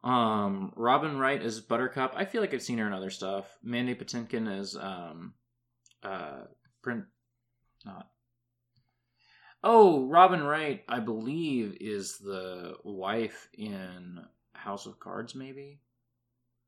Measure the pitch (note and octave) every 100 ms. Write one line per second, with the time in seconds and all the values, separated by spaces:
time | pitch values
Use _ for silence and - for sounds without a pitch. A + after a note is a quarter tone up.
0 | B2 B2 A2+ G#2+ G2+ G2 G2 - A#2 C#3+
1 | D#3 C#3 C3 C#3 A2+ A2 - A#2 B2+ C#3
2 | - - G3 A#3 G3 C3+ - A#2 G#2+ F#2+
3 | F#2+ - F#2+ G2 F#2+ - A#2 A#2+ B2 B2
4 | - A#2+ A2+ A#2+ A2 G2 G2 - G2 F2+
5 | F2 D#2+ F#2 - _ _ _ _ _ _
6 | G2+ F#2+ D#2 C2+ - _ _ _ B2 A#2
7 | G2 _ _ _ _ _ _ _ - F#2+
8 | - _ _ _ _ _ _ _ _ _
9 | _ _ _ _ - - - A3+ G3+ D3+
10 | C3 E3 F#3 F3+ C#3+ D3+ D#3 A#2+ - A#2+
11 | A2 A2 A2+ D#3 D#3+ B2+ G#2+ - G#2+ G#2
12 | F#2 - G2+ F#2+ F#2 F#2 F2 - - G2
13 | F#2+ A2+ A2 - - - G#2+ G2 F#2 F2+
14 | - F3 - _ _ - G#2 G2+ - G2+
15 | - F#2+ A#2+ C3 C3 C3+ C#3 C#3+ _ _
16 | _ _ _ _ _ _